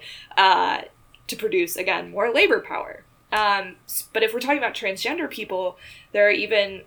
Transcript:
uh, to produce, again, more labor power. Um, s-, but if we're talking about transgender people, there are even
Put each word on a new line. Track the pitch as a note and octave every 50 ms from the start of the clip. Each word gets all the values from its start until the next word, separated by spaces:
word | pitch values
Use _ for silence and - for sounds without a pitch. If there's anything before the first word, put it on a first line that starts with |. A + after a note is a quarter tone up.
| - - - - - - -
uh, | - G3 F#3+ F3+ F3+ F3+ F3+ - - - - - _ _ _ _ _ _
to | - -
produce, | - G#3 G#3+ F#3+ F#3 F3 E3+ -
again, | - F3+ F#3 F3 E3+ F3 F3
more | F3 G3+ G#3 A#3+
labor | A#3 C#4+ G4+ F4 B3 F#3+
power. | - - - - - - - - - _ _ _ _ _
Um, | - G#3+ G#3+ G#3 G3+ G3 F#3+ F#3 F#3 - _
s-, | - - - - - -
but | A3
if | A3 A3
we're | A3 B3
talking | B3 C4 D4 C#4+
about | B3 G#3+ -
transgender | - A#3 G3 F#3+ F#3+ - A#3 D4+ F4 D#4+
people, | - - A3+ G#3+ - F#3+ F#3 F#3 F3+ - - - - - - - _
there | - G#3 G#3
are | G#3
even | G3+ - G#3 - A3+ G#3 G3+ G3 G3 F#3 -